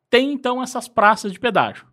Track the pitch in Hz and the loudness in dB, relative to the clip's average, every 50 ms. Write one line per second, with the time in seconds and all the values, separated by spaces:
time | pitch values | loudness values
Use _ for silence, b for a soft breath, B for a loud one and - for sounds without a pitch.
0 | _ _ - 247 262 285 294 262 - 247 247 254 254 247 - 247 - - _ - | _ _ 2 2 2 0 -2 -4 -4 -4 -4 -4 -6 -8 -8 -10 -10 -8 _ 2
1 | 208 208 220 - - 208 180 - - 240 196 170 123 104 98 - - _ | 4 4 4 2 -2 -8 -8 -4 -4 -2 0 0 0 0 -2 -8 -18 _